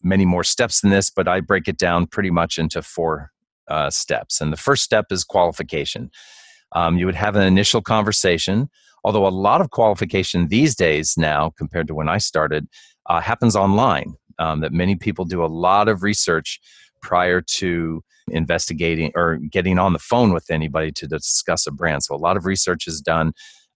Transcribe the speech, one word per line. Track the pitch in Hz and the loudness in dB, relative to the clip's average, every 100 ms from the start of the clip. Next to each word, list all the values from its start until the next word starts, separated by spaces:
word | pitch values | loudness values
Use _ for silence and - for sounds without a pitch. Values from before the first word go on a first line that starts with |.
many | 90 98 92 | 0 4 4
more | 87 | 2
steps | - - 120 - | 0 -2 0 2
than | 104 | 4
this, | 98 92 | 4 2
but | - 87 | 0 0
I | 92 | 0
break | 82 95 87 | 0 0 0
it | 87 | -2
down | 87 87 87 | 2 2 0
pretty | - 98 | -2 0
much | 85 82 - | 0 0 -2
into | 78 82 | -4 -4
four, | - - 82 78 73 _ _ _ - | -8 -6 -4 -4 -8 _ _ _ -6
uh, | 78 71 | -4 -2
steps. | - - 64 - - | -4 -4 -4 -4 -4
And | 76 | -4
the | 78 | -2
first | - 139 | 0 0
step | - 110 104 | 2 0 0
is | 92 | -4
qualification. | - 98 87 80 80 78 69 - 67 - - - - _ _ | -2 2 2 0 -6 -6 -6 -8 -12 -16 -20 -20 -20 _ _
Um, | 85 85 87 | 0 2 2
you | 92 | 0
would | |
have | 85 104 104 | 0 0 2
an | |
initial | 95 92 101 117 | 4 4 4 0
conversation, | - 110 104 101 95 85 - 101 139 - _ _ | 0 0 2 0 2 0 0 0 -2 -8 _ _
although | - 104 98 | 0 2 2
a | |
lot | 92 101 147 | 2 2 2
of | 165 | 2
qualification | - 113 98 95 98 90 87 82 | 2 2 2 0 -2 0 0 2
these | 107 151 117 | 4 2 4
days | 85 76 80 - | 2 2 0 0
now, | 78 76 78 - | 0 0 -2 -4
compared | 80 87 78 | -6 -4 -4
to | |
when | 78 78 | -4 -2
I | 92 | -2
started, | - 78 76 78 73 - - _ - | -2 0 0 -2 -6 -14 -20 _ -2
uh, | 82 | -2
happens | 78 117 117 104 | 0 0 2 4
online, | 98 101 127 76 - - _ - | 4 4 2 0 -4 -14 _ -6
um, | 82 78 | -4 -2
that | 80 | -2
many | 82 90 92 | 0 0 0
people | - 90 | -4 -6
do | 87 90 82 | -4 -2 -2
a | 82 90 | 0 2
lot | 101 104 | 4 2
of | 101 | 0
research | 101 104 - 80 - - _ - _ _ | 0 0 0 0 -2 -10 _ -20 _ _
prior | - 87 90 90 | -2 0 2 0
to | 82 - 92 85 82 80 - _ - | -2 -4 -2 -2 -2 -6 -10 _ -6
investigating | 78 80 85 - 80 85 80 78 85 | -2 0 0 -2 -2 -2 0 -2 0
or | 85 80 | 0 -2
getting | 78 95 90 92 | -2 -2 2 2
on | 95 | 2
the | 80 | 0
phone | - 120 113 | 0 2 4
with | 85 - | 2 -2
anybody | 80 78 76 78 | -4 -2 -2 -4
to | - 76 | -6 -8
discuss | 76 - - - 82 - | -6 -2 -2 -2 -2 -4
a | |
brand. | 69 85 71 | -4 -2 -2
So | - 71 | -4 -2
a | |
lot | 82 95 | 0 0
of | 87 | 0
research | 95 - 87 - | -2 -2 -4 -6
is | 78 | -6
done, | 78 82 80 - - - _ | -2 0 0 -2 -14 -20 _